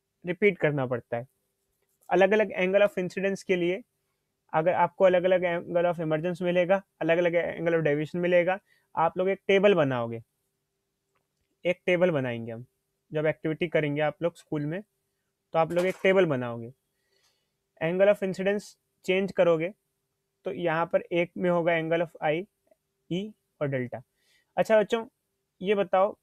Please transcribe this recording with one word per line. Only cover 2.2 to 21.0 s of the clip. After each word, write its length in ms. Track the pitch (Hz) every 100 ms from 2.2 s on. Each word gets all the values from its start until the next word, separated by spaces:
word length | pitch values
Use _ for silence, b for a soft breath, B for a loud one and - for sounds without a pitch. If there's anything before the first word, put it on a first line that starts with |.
| 190 214 196 -
angle 280 | 185 202 202
of 180 | 190 180
incidence 380 | 196 196 190
के 120 | - 180
लिए 280 | 175 196 - _ _ _ _ _ _
अगर 200 | 156 170
आपको 320 | 170 170 - 190
अलग-अलग 640 | 180 180 185 175 175 -
angle 260 | 170 175
of 80 | 170
emergence 400 | 156 156 175 175
मिलेगा, 420 | 180 180 175 196 - -
अलग-अलग 560 | 160 170 175 170 165 -
angle 180 | 170 165
of 60 |
deviation 340 | 151 147 151 175
मिलेगा, 440 | 175 180 175 196 _ _ _ -
आप 220 | 165 180
लोग 120 | 190
एक 120 | 196 -
टेबल 260 | 196 202
बनाओगे, 500 | 175 139 123 117 113 - _ _ _ _ _ _ _ _ _ _ _ _ _ 175
एक 160 | 175 -
टेबल 260 | 175 185
बनाएंगे 400 | 147 127 117 117
हम। 140 | 113 123 _ _ _ _
जब 120 | 151 156
एक्टिविटी 420 | - 160 156 170
करेंगे 340 | 160 151 143
आप 220 | 151 -
लोग 140 | 170 -
स्कूल 280 | - 151 147
में, 160 | 185 - _ _ _ _ _ _
तो 60 | 165
आप 120 | 165
लोग 140 | 170 185
एक 100 | -
टेबल 220 | 190 190 170
बनाओगे, 480 | 127 120 117 117 _ _ _ _ _ _ _ _ _ _ -
angle 300 | 165 185 202 202
of 80 |
incidence 400 | 190 180 190 208 - _ _ _ -
चेंज 260 | 185 196
करोगे, 420 | - 170 160 175 - _ _ _ _ _ _
तो 80 | 185
यहाँ 340 | - 170 160 170
पर 160 | 196